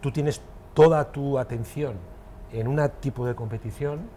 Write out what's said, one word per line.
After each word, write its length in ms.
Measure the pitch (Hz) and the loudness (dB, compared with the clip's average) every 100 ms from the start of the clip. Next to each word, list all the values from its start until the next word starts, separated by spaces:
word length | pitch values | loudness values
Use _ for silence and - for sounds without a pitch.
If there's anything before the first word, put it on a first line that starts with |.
tú 100 | 139 | -2
tienes 300 | 143 147 - - - - | 0 0 -2 -8 -18 -8
toda 400 | - 160 160 139 | 8 10 10 2
tu 260 | - 139 139 | -2 -2 -2
atención 580 | 123 117 113 - 147 98 87 - - - - | -2 -6 -6 -4 -6 -6 -12 -16 -18 -16 -10
en 160 | 113 113 | -4 0
un 220 | 143 147 - | 2 0 0
tipo 260 | 139 117 123 | -6 -2 -2
de 80 | |
competición 760 | 120 113 110 113 - 143 147 226 | -2 -4 -6 -8 -6 -4 -6 -10